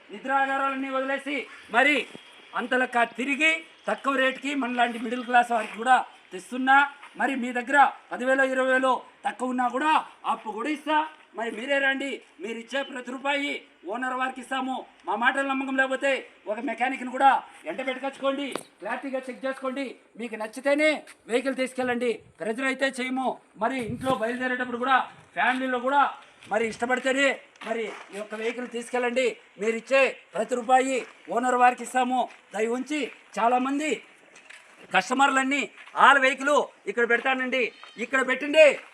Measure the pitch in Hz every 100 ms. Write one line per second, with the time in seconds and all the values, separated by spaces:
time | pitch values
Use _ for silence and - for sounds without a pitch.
0 | - 208 262 269 269 269 269 262 269 262
1 | 269 277 269 277 208 - - 220 285 277
2 | - - - - - 180 240 254 247 240
3 | 233 - 269 269 320 320 - - - 214
4 | 269 262 262 - 269 285 247 247 240 226
5 | 233 254 233 247 240 233 220 202 233 247
6 | - - - 185 - 254 262 277 277 -
7 | - 330 254 262 247 240 240 285 247 -
8 | - 185 254 269 262 262 262 262 262 240
9 | - _ 202 214 254 247 247 247 302 294
10 | - - 180 220 - 208 277 302 294 311
11 | 311 - - 202 226 208 262 277 277 269
12 | 277 233 - - 202 226 - 269 277 269
13 | 247 254 277 285 285 262 - _ 320 233
14 | 254 254 254 254 233 262 262 247 - _
15 | 170 214 247 269 277 262 269 269 262 262
16 | 277 254 - _ - 220 226 226 254 254
17 | 247 254 269 226 - - 302 202 262 254
18 | 269 269 269 277 277 - - _ 202 247
19 | 277 262 254 214 262 262 262 254 254 -
20 | _ 190 233 214 220 254 277 285 311 277
21 | - - - 240 262 254 262 254 254 240
22 | 247 214 - - 196 226 269 262 269 262
23 | 254 262 247 - _ 185 226 262 214 240
24 | 262 247 226 247 254 247 247 240 247 254
25 | - - - 175 226 254 262 247 254 285
26 | 254 - - _ - 208 226 208 240 247
27 | 262 262 269 220 - - 214 226 208 -
28 | - 196 208 214 226 240 240 233 233 247
29 | 247 240 247 - - - 214 226 220 269
30 | 254 - _ 180 226 247 226 262 262 254
31 | - - - 214 254 247 247 240 233 254
32 | 247 254 202 - _ 196 226 254 254 302
33 | 233 - - 196 233 247 254 285 302 226
34 | - - - - - - - - - 185
35 | - 254 269 262 262 285 208 - - 147
36 | 226 277 254 269 277 277 165 - 190 226
37 | 226 233 262 262 254 254 208 - - -
38 | 240 262 247 262 294 311 294 - -